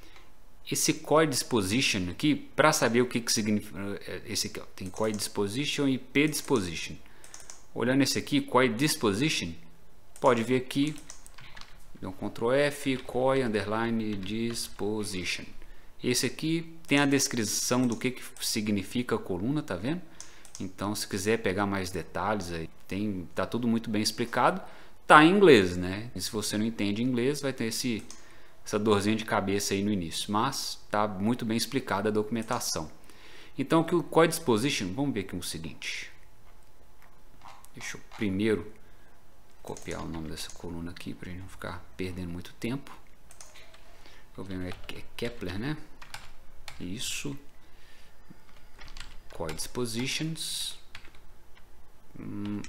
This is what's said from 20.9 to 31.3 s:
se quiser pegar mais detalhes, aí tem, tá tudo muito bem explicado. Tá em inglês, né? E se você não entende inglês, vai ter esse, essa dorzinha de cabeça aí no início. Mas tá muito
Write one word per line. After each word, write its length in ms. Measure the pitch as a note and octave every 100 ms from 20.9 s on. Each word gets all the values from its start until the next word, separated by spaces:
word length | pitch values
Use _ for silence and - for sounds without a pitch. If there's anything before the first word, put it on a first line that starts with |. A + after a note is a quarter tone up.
| G#2+
se 120 | -
quiser 320 | G#2 G#2 A2+
pegar 260 | G#2 F#2 G2+
mais 260 | G2 F#2
detalhes, 600 | F#2 - E2+ F#2+ G#2+ F2
aí 180 | E2 D#2+ - -
tem, 400 | F#2+ G#2+ F#2 E2 -
tá 100 | F#2+
tudo 220 | A#2+ A#2+
muito 220 | A2+ A#2
bem 120 | G#2
explicado. 600 | G#2+ - A#2 A#2+ C#3+ F#3 - - - - -
Tá 160 | D#3+
em 80 | D#3+
inglês, 440 | G3+ F#3 A#2 F#2 F2+
né? 340 | F2+ G2+ A#2+ F#2+
E 60 |
se 100 | -
você 260 | G#2+ - G#2+
não 80 | A2+
entende 360 | A2+ G2+ G#2
inglês, 400 | B2 A#2+ B2+ D3
vai 120 | C#3
ter 120 | C3 A2+
esse, 380 | A2+ B2+ G#2+ - - - - - - -
essa 120 | G#2+
dorzinha 380 | A2 G2+ G#2 A2
de 100 | A2+
cabeça 480 | G#2+ G2 G2 -
aí 80 | G2
no 100 | G2+
início. 400 | G2+ D#2+ - -
Mas 480 | G#2 C3 - - - -
tá 160 | G#2 G#2
muito 380 | F#2+ G#2